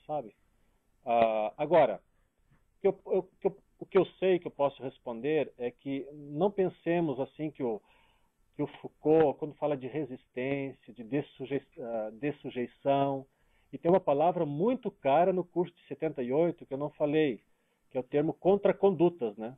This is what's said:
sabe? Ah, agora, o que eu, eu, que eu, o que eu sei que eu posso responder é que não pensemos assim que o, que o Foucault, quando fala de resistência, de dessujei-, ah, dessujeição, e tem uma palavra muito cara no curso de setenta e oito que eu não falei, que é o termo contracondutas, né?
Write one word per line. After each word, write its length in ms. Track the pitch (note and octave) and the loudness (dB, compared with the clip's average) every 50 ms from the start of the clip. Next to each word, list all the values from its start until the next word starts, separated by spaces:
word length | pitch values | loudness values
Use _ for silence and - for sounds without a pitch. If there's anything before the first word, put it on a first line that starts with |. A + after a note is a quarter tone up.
| _ | _
sabe? 280 | - D3+ D3 B2 G#2 - _ _ _ _ _ _ _ _ _ _ _ _ _ - | -8 -8 -8 -8 -10 -14 _ _ _ _ _ _ _ _ _ _ _ _ _ -4
Ah, 480 | B2 A#2 A#2 A2+ A2+ A2 A2 G#2+ G#2+ - | 0 4 4 4 4 2 0 -2 -4 -4
agora, 440 | - D3+ D#3 F3 E3 D3+ - G2 F2 _ _ _ _ _ _ _ _ _ _ _ _ _ _ _ | -4 -2 4 6 6 6 4 2 -2 _ _ _ _ _ _ _ _ _ _ _ _ _ _ _
o 40 | _ | _
que 80 | - G3 | -2 -2
eu, 120 | F#3+ - - | -2 -2 -4
eu, 160 | - A#3+ F#3 F3+ - _ _ | -2 -2 -2 -2 -4 _ _
que 60 | - G3 | -4 -4
eu, 80 | - - _ _ _ - | -4 -6 _ _ _ -18
o 60 | - | -8
que 120 | - - F#3+ | 0 2 2
eu 80 | E3 - - - | 2 2 0 -2
sei 200 | - F#3+ F#3 E3+ | 0 2 2 2
que 80 | - | 0
eu 60 | D#3 - | -4 -4
posso 300 | - C#3+ C#3+ - - B2 | -2 -2 -2 -2 -4 -10
responder 680 | C3+ - _ - C3 A#2 A2+ A#2 C#3+ D#3 D#3 C3 A2 - - | -12 -12 _ -12 -10 -10 -6 -2 0 0 0 0 -2 -4 -8
é 120 | B2 A#2+ | -8 -8
que 360 | A#2+ _ - C#3 C#3 C#3 C3 - D3 | -8 _ -8 -8 -6 -6 -8 -10 -16
não 380 | D3+ D3 C#3+ D3 D3 F3 G#3 | -18 -14 -10 -4 -2 -2 0
pensemos 680 | G3+ G3 F#3+ F3 - - - E3+ E3+ F3 E3+ D#3 C3 A#2+ | 0 0 -2 -2 -2 -6 -4 -2 0 0 0 -2 -2 -4
assim 320 | C3+ - _ - D3+ D#3+ | -6 -8 _ -8 -8 -8
que 120 | D3 - C#3 | -6 -6 -6
o, 180 | A#2+ A2 G2+ _ _ _ _ _ _ _ _ _ _ _ _ _ _ _ | -4 -6 -6 _ _ _ _ _ _ _ _ _ _ _ _ _ _ _
que 80 | - D3 | -8 -8
o 40 | |
Foucault, 720 | - - - - C3 _ _ - D3 D#3 D#3+ D#3+ C#3+ B2+ - | -8 -8 -12 -18 -18 _ _ 2 4 4 6 6 4 2 -2
quando 160 | D#3+ D3+ C#3 | -6 -10 -8
fala 220 | - - D3 D3+ | -4 -4 -4 -4
de 100 | C3+ B2+ | -4 -6
resistência, 1080 | B2 A2 D3 D3+ A#2+ B2+ B2+ _ _ - B2 B2+ C3+ C#3 C#3 C#3 C3+ B2 - _ - A3 | -8 -8 -8 -8 -8 -10 -14 _ _ -8 -6 -4 -4 -4 -4 -6 -8 -12 -14 _ -20 -18
de 100 | - A#3+ | -18 -10
dessujei-, 640 | G#2+ B2+ D3 C#3+ - - - C3+ A#2+ C#3 C3+ - _ _ - | -6 -4 -4 -4 -6 -10 -14 -10 -6 -6 -6 -8 _ _ -14
ah, 320 | C3+ A#2 A#2 A2+ G#2+ A2 A2 | -10 -8 -6 -6 -6 -8 -8
dessujeição, 1120 | A2 C#3 D3 C3+ - - C3+ - B2 B2 A#2+ _ _ - C#3 C#3 C#3 C#3 C#3 C#3 C#3 C3 _ _ _ _ _ _ _ _ _ - | -8 -6 -8 -6 -8 -10 -10 -8 -8 -8 -8 _ _ 0 0 2 2 2 0 -2 -6 -8 _ _ _ _ _ _ _ _ _ -12
e 60 | C3 | -4
tem 120 | - E3 | 2 4
uma 100 | F#3 F#3+ | 4 4
palavra 440 | F#3 - C#3+ C#3 D#3 F3 F#3 F3+ E3+ | 4 2 2 4 2 2 2 0 -2
muito 460 | D3 C#3+ D3 F3+ A#3 C4 B3 - G#3 | -2 -2 -2 0 0 0 -2 -4 -8
cara 420 | - _ - F#3 C3+ D#3 F3 F#3+ F#3 | -10 _ 0 2 4 4 4 4 2
no 120 | F#3 E3+ | 0 -2
curso 280 | - - E3+ F3 - - | -4 -2 -2 -2 -4 -6
de 100 | _ _ | _ _
setenta 360 | - C#3 - - D#3+ C#3+ - B2+ | -16 -10 -6 -6 -6 -4 -4 -4
e 100 | A#2+ B2+ | 0 2
oito 340 | D3+ E3+ F3 D#3 - - | 2 2 2 0 -4 -8
que 80 | - C3+ | -10 -8
eu 40 | C3+ | -6
não 120 | D3 D3 | -6 -6
falei, 500 | - - D3+ D3 C#3+ D#3 D#3 C#3+ A2+ G2 _ _ _ _ _ _ _ _ _ _ | -4 -2 -2 0 2 2 2 2 0 -4 _ _ _ _ _ _ _ _ _ _
que 60 | - | -6
é 40 | C3 | -6
o 40 | B2 | -4
termo 300 | - - D3 D3+ D#3+ - | -2 0 0 0 0 -2
contracondutas, 1040 | - - F3 G3 G3+ G3+ G3 F3 - - G3 F#3+ C#3 E3+ F3 E3+ - - - G#2 | 0 2 2 4 4 4 2 2 4 4 2 4 4 4 2 2 0 -4 -6 -4
né? 200 | G#3 - A3 C3+ | -6 -10 -12 -12